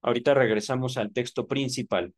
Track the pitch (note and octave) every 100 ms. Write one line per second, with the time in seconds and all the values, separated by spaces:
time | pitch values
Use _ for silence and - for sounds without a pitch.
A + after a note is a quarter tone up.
0 | A#2+ A#2+ A#2+ C#3 A#2+ G#2+ G#2 C3 B2+ B2+
1 | G#2 A2 A#2+ - A#2+ C3+ C3+ B2+ G#2+ G2
2 | F2+